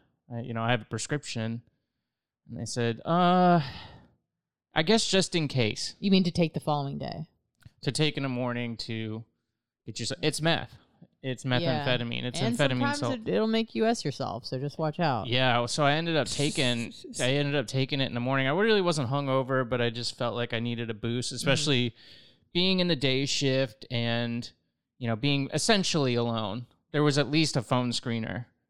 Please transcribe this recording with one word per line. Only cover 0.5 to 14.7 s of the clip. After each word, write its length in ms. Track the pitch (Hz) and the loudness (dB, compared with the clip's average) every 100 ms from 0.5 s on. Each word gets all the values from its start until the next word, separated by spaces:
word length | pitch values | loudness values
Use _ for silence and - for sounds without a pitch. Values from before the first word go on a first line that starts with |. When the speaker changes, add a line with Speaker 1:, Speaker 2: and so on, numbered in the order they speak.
Speaker 1:
know, 80 | 113 | -2
I 100 | 113 | 0
have 100 | 123 | 0
a 40 | - | 0
prescription." 760 | 110 - 147 - 117 113 117 - _ _ _ _ _ _ _ - | -8 -4 -6 -6 -6 -4 -4 -10 _ _ _ _ _ _ _ -14
And 100 | 110 | -10
they 60 | 120 | -6
said, 340 | - 117 113 - | -2 -2 -2 0
"Uh, 560 | 170 180 180 180 175 135 - - - - _ _ _ _ _ _ | 2 4 6 6 6 2 -8 -16 -20 -20 _ _ _ _ _ _
I 100 | 151 | -2
guess 240 | 160 220 - | 2 2 4
just 280 | 196 - 180 | 2 2 0
in 120 | 147 | 0
case." 480 | 131 107 117 - - | 2 0 0 -8 -4
Speaker 2:
You 120 | 202 | 4
mean 120 | 190 | 4
to 80 | 175 | 4
take 220 | 170 160 | 2 0
the 60 | - | 0
following 380 | - 147 139 147 | -2 -2 -2 -6
day? 300 | 135 - 160 _ _ _ - _ | -8 -8 -12 _ _ _ -20 _
Speaker 1:
To 80 | - | -4
take 260 | 135 151 147 | 0 0 0
in 60 | |
the 60 | 139 | -4
morning 480 | 123 123 120 120 113 | -2 -2 -2 -4 -6
to 460 | - 113 110 107 117 _ _ _ _ _ - | -6 -6 -4 -8 -12 _ _ _ _ _ -14
get 140 | 107 | -8
your, 80 | 117 - | -6 -2
it's 200 | 156 147 | -2 0
meth. 340 | 160 151 - - _ _ - _ | 0 0 -4 -16 _ _ -20 _
It's 220 | 135 127 135 | -6 -4 0
Speaker 2:
Yeah. 140 | 127 | 0
Speaker 1:
methamphetamine. 640 | 135 131 139 123 117 120 | 2 0 0 0 0 -4
It's 160 | 123 160 | -4 -2
Speaker 2:
And 140 | 214 240 | -2 2
Speaker 1:
amphetamine 240 | 143 127 123 294 | 2 2 0 0
Speaker 2:
sometimes 40 | |
Speaker 1:
salt. 140 | 120 | -2
Speaker 2:
it, 140 | 220 - | -2 -2
it'll 180 | 190 220 | 0 2
make 280 | 220 226 226 | 0 -2 0
you 100 | 220 | 0
S 200 | 233 147 | 0 -2
yourself, 400 | - 120 95 - | -4 -6 -6 -6
so 140 | 131 | -6
just 180 | 143 | -6